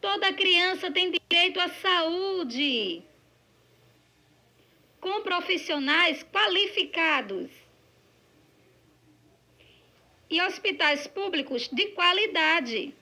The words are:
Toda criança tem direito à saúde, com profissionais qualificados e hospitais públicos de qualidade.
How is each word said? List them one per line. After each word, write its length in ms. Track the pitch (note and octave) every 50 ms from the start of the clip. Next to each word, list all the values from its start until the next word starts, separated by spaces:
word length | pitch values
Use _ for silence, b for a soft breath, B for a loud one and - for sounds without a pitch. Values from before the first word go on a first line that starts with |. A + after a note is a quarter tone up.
Toda 320 | - G4+ G4 G#4 G4 F#4+ F#4+
criança 580 | F#4+ G4 F#4+ F#4 F4 F4+ F#4 F#4 - - F#4
tem 200 | C#4+ F#4 F#4 F4+
direito 500 | D#4+ E4+ _ _ - E4+ F4 F#4 C#4+ F#4
à 80 | F4+ F4+
saúde, 1300 | F4 - - F#4+ F4+ F4 D#4+ D#4+ E4+ F4+ F#4+ G4 F#4+ F#4 E4+ B3 A#3 B3+ D4 C#4+ B3+ A#3 G#3 F#3 E3+ E3+ F3+ - _ _ _ _ _ _ _ _ _ _ _ _ _ _ _ _ _ _ _ _ _ _ _ _ _ _ _ _ _ _ _ _ _ _ _ _ _ _
com 220 | - F#4 G4 G#4+ G#4
profissionais 1000 | G4+ F4+ F4 F4 - F#4+ D#4+ - - D#4+ D4 C4+ C4+ D4 E4 F4 E4+ D4+ - -
qualificados 1300 | - - G4 G#4+ G#4 F4+ F#4+ G4+ G4 - - F4+ C#4 - E4+ E4 D#4+ D4+ C4+ A3 G3+ G3 F3+ - - - - - _ _ _ _ _ _ _ _ _ _ _ _ _ _ _ _ _ _ _ _ _ _ _ _ _ _ _ _ _ - _ _ _ _ _ _ _ _ b b b b b b b b _ _ _ _ _ _ _
e 100 | E4 E4
hospitais 680 | F4+ F#4+ F#4 - - G4+ D#4+ C#4+ E4+ D4 D4 C#4+ D4
públicos 600 | - - G4 G4 G4+ F4 D4+ C4+ - C4+ A#3+ A#3+ -
de 200 | C#4 B3 G4+ G#4
qualidade. 1040 | G4+ - F4 F4 F4+ F#4+ G#4+ A4 - E4 D#4 D#4 D#4+ E4+ C#4 A#3 A3+ G#3+ - C#4+ - _